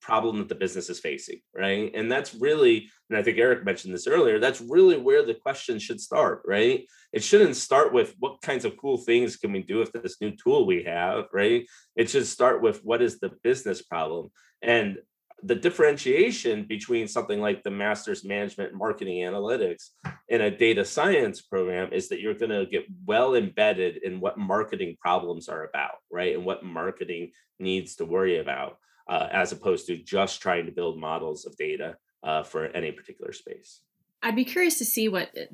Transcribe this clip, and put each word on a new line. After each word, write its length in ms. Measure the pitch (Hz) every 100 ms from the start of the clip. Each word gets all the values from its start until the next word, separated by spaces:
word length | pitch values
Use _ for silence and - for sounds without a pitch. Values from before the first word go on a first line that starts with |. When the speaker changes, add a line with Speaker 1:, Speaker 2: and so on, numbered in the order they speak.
Speaker 1:
problem 380 | - 110 113 107
that 100 | 95
the 60 |
business 360 | - 95 92 85
is 80 | 87
facing, 420 | 80 69 - - _
right? 360 | 90 98 98 107
And 160 | 107 113
that's 240 | 135 139
really, 560 | 113 139 151 127 110 - _ -
and 80 | 107
I 60 |
think 160 | 113 101
Eric 260 | 175 -
mentioned 300 | 98 90 92
this 140 | 90 -
earlier, 320 | 165 127 107
that's 200 | 131 120
really 380 | 117 165 190 151
where 260 | 127 147
the 100 | 123
question 440 | 110 - - - 110
should 220 | 104 107
start, 420 | - 151 107 87
right? 420 | - 101 117 131 - _ _
It 100 | -
shouldn't 340 | - 208 175 123
start 360 | - 135 143
with 220 | 120 104 -
what 240 | 127 -
kinds 220 | - 131
of 120 | 110 -
cool 220 | 139 123
things 380 | 120 120 117 -
can 160 | 104
we 100 | 98
do 160 | 92 107
with 140 | 107
this 280 | 117 - -
new 120 | 104
tool 340 | 104 - 143 101
we 160 | 87
have, 420 | 85 85 90 - -
right? 340 | 98 104 120 120 - _
It 160 | - 113
should 160 | 135 107
start 340 | - 127 123
with 240 | 113 104
what 160 | 110 120
is 200 | 117 -
the 100 | 95 -
business 380 | 117 131 104 90
problem. 500 | - 85 78 85 78 _ _ -
And 380 | 117 117 104 95 - _ _ -
the 120 | 98
differentiation 1120 | 110 170 175 151 143 131 - 233 - 120 107
between 440 | 104 107 113 117 107
something 320 | 120 101 104
like 220 | 104 98
the 80 | 101
Master's 560 | 101 104 104 107 95 98
Management 480 | 101 101 - 95
Marketing 480 | 95 107 101 98 90
Analytics 680 | 90 101 104 120 92 85 - _ - - -
and 140 | 113
a 80 | 107
data 340 | - 117 101
science 560 | 98 - 180 165 110 -
program 500 | - 95 92 92 92
is 160 | 90 -
that 100 | 90
you're 140 | 107
gonna 320 | 104 113 101 95
get 180 | 98 - 90 92
well 280 | 110 131
embedded 680 | 123 98 107 107 92 90 -
in 180 | 95 92
what 160 | - 104
marketing 640 | 98 101 107 95 87 85
problems 480 | 90 90 87 82 80
are 160 | 80
about, 300 | 78 71 69 - -
right? 240 | 87 90 80
And 80 |
what 180 | 92 -
marketing 680 | 90 80 92 - 87 85 85 _ _ -
needs 380 | 92 95 82 -
to 80 |
worry 340 | 82 92 92 85
about, 380 | 73 67 69 - _ _ -
uh, 200 | 85 -
as 200 | 95 90
opposed 340 | 85 98 85 -
to 100 | 82
just 460 | 85 98 98 -
trying 240 | 95 87 85
to 60 |
build 260 | 87 85 80
models 480 | 80 80 80 73 -
of 100 | -
data, 400 | 76 76 80 - _ _
uh, 200 | 78 78
for 240 | 73 80 78
any 260 | 80 78
particular 400 | - - - -
space. 480 | - - - - - _ _ _ -
Speaker 2:
I'd 140 | 233 220
be 80 |
curious 320 | 254 349 349 -
to 80 |
see 240 | 226 240 220
what, 260 | 185 - - -